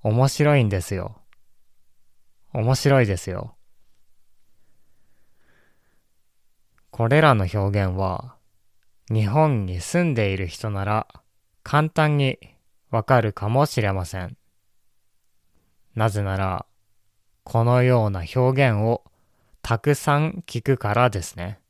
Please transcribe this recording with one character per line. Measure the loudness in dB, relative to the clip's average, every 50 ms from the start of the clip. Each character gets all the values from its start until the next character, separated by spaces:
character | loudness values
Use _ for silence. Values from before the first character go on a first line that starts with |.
「面 | -2 0 2 2 2 2
白 | 2 2 2 4 4
い | 4 2
ん | 2
で | 0 -2
す | -4 -4 -6
よ」。 | -6 -6 -8 -12 -16 -20 -20 -20 -20 -20 -20 -20 -20 -20 _ -20 -20 -20 _ -20 _ -20 -20 _ _ -20 _ _ _ -20 -10
「面 | -6 -2 0 0 0
白 | 2 4 4 4 6
い | 4
で | 2 0
す | -4 -6 -8
よ」。 | -10 -10 -10 -12 -16 -20 -20 -20 -20 -20 -20 _ -20 _ -20 _ -20 -20 -20 _ -20 -20 -20 _ -20 _ -20 _ -20 -20 -20 _ -20 _ -20 _ -20 _ -20 _ -20 _ _ _ _ _ _ _ _ _ _ _ _ _ _ _ _ _ _ _ _ _ _ _ _ _ _ _ _ _ _ _
こ | -6 -4 0 2
れ | 4 4
ら | 6 6 4
の | 4 2 -2
表 | -2 -2 -2 0 0 0 0
現 | 0 -2
は、 | -2 -2 -4 -4 -6 -10 -14 -20 _ _ _ _ _ _ _ _ _ _ _ _ _ _ -4
日 | -2 -2 0
本 | 0 2 2 2 2 2 0 -2
に | -4 -6 -8
住 | -8 -2 -2 0 0
ん | 0 0
で | 0 0 0
い | -2
る | -4 -6
人 | -8 -8 -8 -8 -6
な | -6 -4 -4
ら | -2 -2 -4 -4 _ -18 -20 _ _ _ _ _ _ _ _
簡 | _ 0 0 0 0 2
単 | _ 0 0 2 2
に | 2 0 0 -2 _ -12 -20 _ _ _ _ _ _ _ _
わ | -4 -4
か | 0 2 2 2
る | 2 0
か | -4 -4 -4 0
も | 2 2 0
し | 2 0 -2
れ | 0 0
ま | -2 -2 -6
せ | -6 -8 -10
ん。 | -10 -10 -14 _ _ _ _ _ _ _ _ _ _ _ _ _ _ _ _ _ _ _ _ _ _ _ _ _ _ _ _ _ _ _ _
な | 0 0 0
ぜ | 0 -2
な | -2 -2 -2
ら、 | -2 -2 -2 -4 -6 -8 _ _ _ _ _ _ _ _ _ _ _ _ _ _ _ _
こ | -2 0 2 2
の | 4 4 4
よ | 4 4 4 4 2
う | 0
な | -2 -4 -8 -4 -2
表 | 0 2 2 2 2 2 2
現 | 2 0
を | 0 0 -2 -2 _ -16 _ _ _ _ _ _ _ _ -20 _
た | -4 -4 -4 -2
く | 0 0 -2
さ | 0 0 0 0 0
ん | 0 -2 -4 -10 -14
聞 | -10 -10 -6
く | -2 -2 -2 0
か | 0 -2 0
ら | 0 -2 -2
で | -4 -8
す | -8 -8 -12
ね。 | -10 -10 -10 -12 _ _ _